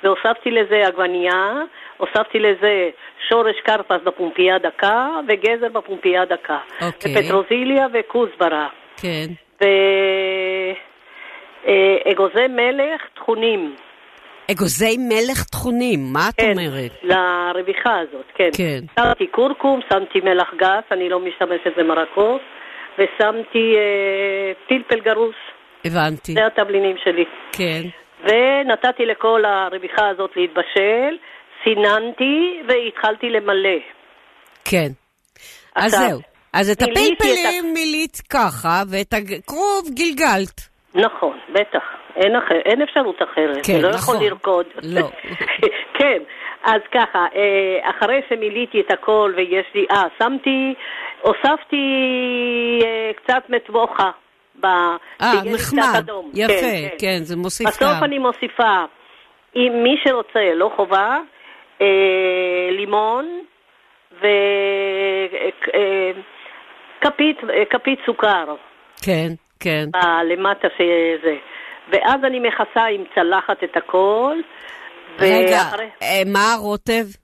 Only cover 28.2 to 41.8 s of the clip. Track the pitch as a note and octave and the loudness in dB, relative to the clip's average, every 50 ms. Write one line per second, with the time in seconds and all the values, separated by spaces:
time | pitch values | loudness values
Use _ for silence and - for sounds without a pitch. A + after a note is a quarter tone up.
28.2 | - F#3 G#3+ A#3 B3 C4 C#4 C#4 C#4 C4 A3+ G#3 - B3 B3 - A#3+ A3+ G#3+ - | 0 2 4 4 4 4 2 2 2 0 0 2 2 0 0 0 -2 -2 -2 0
29.2 | - A3 A3+ A3+ G#3+ G#3 G3+ F#3+ F#3+ F#3 F#3 F#3+ F3+ F3+ - - G#3 G#3 G3 F3+ | 2 2 4 4 4 2 2 0 -2 -4 -6 -8 -10 -4 0 0 0 0 0 -2
30.2 | G3 F#3+ - F#3+ F3+ F3 D#3 F3 E3+ - - G3 G3 G3+ A3 A#3 B3+ C#4+ D#4+ E4+ | -4 -6 -2 -2 -2 -2 0 -4 -4 0 0 2 2 2 2 2 0 -2 -4 -6
31.2 | - - - - - _ - - - A3+ A3 G#3 G#3 G#3 G#3 G#3+ A3 A#3 A#3+ - | -14 -20 -20 -20 -20 _ -20 -4 0 0 2 2 4 2 2 2 0 -4 -4 -2
32.2 | B3+ C4+ C#4+ D#4 E4+ F4+ F4+ E4+ D4+ A3+ B3+ A#3+ A#3+ A3+ - - - G#3+ G#3+ G#3+ | 0 0 2 2 0 0 -2 -6 -2 0 0 0 0 -4 -6 -2 -2 -2 -2 -2
33.2 | - A#3+ A#3 G#3+ G#3 G3+ G3+ F#3+ F#3+ G3 F#3 D#3 - - - _ _ _ _ _ | -4 -2 -2 -2 0 0 0 0 2 0 0 -2 -4 -10 -20 _ _ _ _ _
34.2 | _ _ _ _ _ _ _ _ _ - - F3+ D#3+ C#3+ C3+ - _ _ _ _ | _ _ _ _ _ _ _ _ _ -2 0 0 0 -2 -6 -10 _ _ _ _
35.2 | _ _ _ _ - - - - _ _ _ - F3 A3 A3 G3 - A#3 E3+ B2 | _ _ _ _ -20 -20 -20 -20 _ _ _ 0 0 2 2 4 2 2 0 -2
36.2 | - _ _ _ _ _ - - G3 G3 G#3+ - B3 B3 A#3 F#4+ G#4+ G#4+ F4 - | -8 _ _ _ _ _ -2 0 2 2 2 2 0 0 2 4 4 4 2 2
37.2 | A4 G#4+ B4 F#4 E4+ - F4+ F4+ F4 E4 E4 E4 D#4+ D#4 D4+ D#4 D#4+ D#4 _ - | 2 2 2 2 2 0 0 0 -2 -2 -2 -2 -2 -2 -2 -2 -4 -4 _ -14
38.2 | - _ - C#4 A#3 F#3 C3+ A#2+ - E3 E3 F3+ G3 G3 F#3 G3 G3+ - - G#3+ | -14 _ 0 0 0 0 -2 -2 -2 0 0 0 0 -2 -2 -4 -4 -2 -4 -4
39.2 | G#3 F#3+ G3 - F#3 - C#4 D4+ F#4+ G4+ G4+ G4 F4+ D#4+ C4 A#3 E4 E4+ D4+ C4 | -4 -6 -10 -10 -10 -10 -4 -2 0 0 0 0 -2 -6 -4 -2 -2 -2 0 0
40.2 | D#4+ C#4+ G#3+ F#3+ G3 F#3+ - - - _ _ _ _ _ _ F3+ G#3 A3+ - - | 2 2 2 2 0 -4 -8 -20 -20 _ _ _ _ _ _ 2 2 2 0 0
41.2 | - D3+ - - - - D#3+ G3 G#3 - - D3 | -4 -4 -4 -6 -16 -2 0 0 0 0 -2 -6